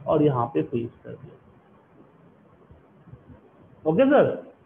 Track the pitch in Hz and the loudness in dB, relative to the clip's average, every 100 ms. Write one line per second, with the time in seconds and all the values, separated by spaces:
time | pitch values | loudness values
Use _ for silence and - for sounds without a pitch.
0 | - 160 151 131 120 156 151 120 117 - | -2 2 2 0 -4 -4 -4 -6 -8 -14
1 | 117 110 - - - - _ - _ _ | -20 -20 -20 -20 -20 -20 _ -20 _ _
2 | - _ _ _ _ _ _ - _ _ | -20 _ _ _ _ _ _ -20 _ _
3 | - - - - _ _ - - 151 170 | -20 -20 -20 -20 _ _ -20 -6 -2 2
4 | 269 269 135 - - - | 4 4 2 -2 -12 -20